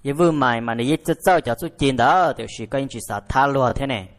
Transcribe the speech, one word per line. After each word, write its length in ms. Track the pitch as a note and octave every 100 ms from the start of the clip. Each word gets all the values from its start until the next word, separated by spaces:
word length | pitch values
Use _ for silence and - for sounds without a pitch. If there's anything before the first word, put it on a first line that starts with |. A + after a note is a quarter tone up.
vậy 80 | C#3
vừa 180 | C#3+ F3
mày 300 | D#3 B2+ A#2
mà 140 | A#2
này 240 | A#2 B2 D#3
chết 120 | - D#3 -
sao 140 | F3
cho 140 | B2+ A#2
số 60 | E3 -
chín 180 | C#3 B2+
đó, 360 | B2 F3+ E3 B2
thì 100 | A#2 -
chỉ 80 | A2
có 120 | C#3
anh 100 | C3+
chỉ 100 | A#2 -
sợ 120 | G2+ -
tha 180 | C3+ C#3
lùa 260 | C#3 B2
thế 140 | - C#3
này. 220 | A#2 F#2